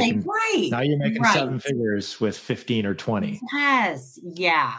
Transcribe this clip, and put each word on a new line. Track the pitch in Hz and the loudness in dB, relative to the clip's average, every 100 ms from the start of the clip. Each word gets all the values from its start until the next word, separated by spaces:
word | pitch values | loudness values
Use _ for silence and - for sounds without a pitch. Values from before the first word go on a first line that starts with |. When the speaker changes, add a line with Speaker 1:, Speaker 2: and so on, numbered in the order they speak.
| - | 2
Speaker 1:
making, | 208 320 | 2 -2
Speaker 2:
right, | 427 440 381 175 | -2 0 0 0
Speaker 1:
now | 120 | 0
you're | 143 143 | 2 2
making | - - 240 | 0 2 4
seven | 190 131 131 | 4 2 -2
Speaker 2:
right. | |
Speaker 1:
figures | 143 127 113 101 95 - | -4 -2 0 0 -4 -2
with | 110 - | -2 -2
fifteen | - 120 - 117 101 | -4 -4 -2 0 0
or | 98 | -2
twenty. | - 104 104 104 - | -2 -2 -2 -4 -6
Speaker 2:
Yes, | 285 285 269 196 139 131 - | 0 2 4 2 -2 -8 -12
yeah. | 175 170 175 160 127 | -12 -2 2 4 2